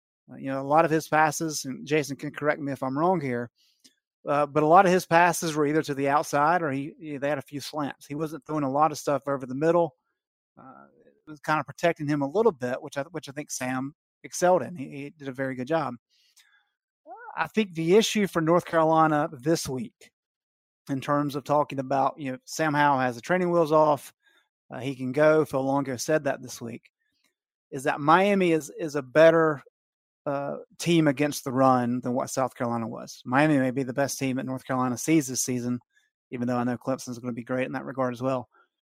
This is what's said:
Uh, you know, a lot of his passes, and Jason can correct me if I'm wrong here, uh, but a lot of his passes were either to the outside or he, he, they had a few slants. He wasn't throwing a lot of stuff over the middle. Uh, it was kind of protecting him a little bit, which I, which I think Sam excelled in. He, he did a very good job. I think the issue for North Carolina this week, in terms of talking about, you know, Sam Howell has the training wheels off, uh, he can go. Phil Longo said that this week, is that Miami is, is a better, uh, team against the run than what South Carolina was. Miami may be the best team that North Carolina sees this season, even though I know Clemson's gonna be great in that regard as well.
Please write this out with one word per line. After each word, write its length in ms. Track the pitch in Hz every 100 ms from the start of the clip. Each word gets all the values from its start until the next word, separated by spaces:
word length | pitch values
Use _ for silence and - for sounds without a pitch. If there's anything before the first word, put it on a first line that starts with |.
| _ _ _
Uh, 60 | 127
you 120 | 139
know, 120 | 135
a 20 |
lot 220 | 139 151 165
of 60 |
his 180 | 160 -
passes, 560 | 156 156 - 165 143 135
and 200 | 127 156
Jason 300 | 151 135 175
can 160 | 147
correct 300 | - 147 151
me 100 | 143
if 100 | 131
I'm 160 | 131 135
wrong 220 | 175 185
here, 320 | 143 120 120 _ _ _ _ _ _ _ -
uh, 200 | 147 147
but 180 | 143
a 40 | 151
lot 180 | 175 196
of 60 |
his 140 | 185 -
passes 480 | 165 175 165 170
were 120 | 151 147
either 160 | 156
to 120 | 147
the 140 | 135 139
outside 540 | 147 160 143 147 175
or 100 | 160
he, 220 | 135 143 285
he, 200 | 156 143
they 100 | 143
had 100 | 147
a 40 |
few 160 | - 143
slants. 480 | - 151 139 - -
He 80 | 147
wasn't 300 | 156 156 -
throwing 180 | 156
a 80 | 139
lot 220 | 139 156
of 40 | 147
stuff 260 | - 139 -
over 180 | 139 127
the 80 |
middle. 420 | 131 160 170 165 - _ _ _ _ _ _
Uh, 280 | 127 131 139 147 _
it 240 | 139 -
was 120 | 151
kind 180 | - 156
of 60 | 139
protecting 420 | - 175 165 147
him 140 | 151
a 80 | 139
little 240 | 180 226
bit, 280 | 143 123 120
which 160 | 151 -
I, 40 | 139
which 160 | 165 143
I 60 |
think 180 | 139 151
Sam 420 | - 127 131 139 - _ _
excelled 380 | 123 - 180 180
in. 160 | 120 175
He, 80 | 143
he 240 | 147 143
did 180 | - 139
a 60 |
very 220 | 127 135 127
good 120 | 127
job. 280 | 160 135 120 _ _ _ _ _ _ _ _ _ _ - 392 480 -
I 120 | 160
think 260 | - 202
the 240 | 160 165 202
issue 300 | 220 214 196
for 140 | 175
North 240 | 160 175 -
Carolina 640 | 165 160 160 156 151 160
this 360 | 147 135 165 -
week, 440 | 127 110 - - _ _ _ _ _ _ _ -
in 120 | 139
terms 340 | 123 147 147 139
of 80 |
talking 360 | - 147 143 135
about, 360 | 131 139 135 -
you 140 | 139
know, 60 | 131 -
Sam 280 | - 160
Howell 260 | 147 147 135
has 160 | 127 120
the 60 |
training 300 | - 180 180
wheels 200 | 170 156
off, 420 | 156 156 143 - - _ _ _ _ _
uh, 80 | 131
he 160 | 123 127
can 160 | 127
go. 320 | 143 156 156
Phil 200 | 147 139
Longo 340 | 135 139 135 123
said 280 | - 156 139
that 160 | 135
this 200 | 127 -
week, 280 | 117 120 _ _ _ _ _ _ _ _ _
is 120 | 143
that 160 | 139 143
Miami 520 | 143 170 202 196 180
is, 180 | 160 151 -
is 180 | 165 143
a 60 |
better, 600 | 127 151 165 165 160 143 - _ _ _ _ _ -
uh, 320 | 139 143 147 - -
team 280 | 165 170 151
against 360 | 131 147 -
the 80 | -
run 480 | 127 135 127 120 123
than 120 | 123
what 160 | 123 135
South 260 | - 127 -
Carolina 320 | 120 117 113
was. 340 | 131 135 - 131
Miami 320 | 127 156 143
may 140 | 131
be 120 | 123
the 100 | 127
best 260 | 123 139 -
team 180 | 135 127
that 80 | 127
North 200 | 131 -
Carolina 320 | 131 127 120
sees 300 | - 160 131
this 140 | 123
season, 380 | - 127 120 123 - _ _ _ _
even 160 | 131 120
though 80 | 123
I 80 |
know 140 | 120 120
Clemson's 420 | - 127 - 120
gonna 140 | 123
be 100 | 120
great 220 | 117 127 135
in 80 |
that 120 | 139 139
regard 280 | 131 127
as 80 | 117
well. 260 | 131 131 120 _ _ _ _